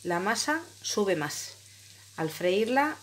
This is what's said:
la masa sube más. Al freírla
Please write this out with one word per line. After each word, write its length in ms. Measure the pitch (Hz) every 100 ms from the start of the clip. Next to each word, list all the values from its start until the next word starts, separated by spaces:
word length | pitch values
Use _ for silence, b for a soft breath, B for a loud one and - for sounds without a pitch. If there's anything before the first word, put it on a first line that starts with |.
la 180 | 175 175
masa 400 | 196 226 - 320 339 -
sube 340 | - - 196 160
más. 380 | 147 - - - B B B B B -
Al 120 | 160
freírla 680 | - 180 196 226 262 294 311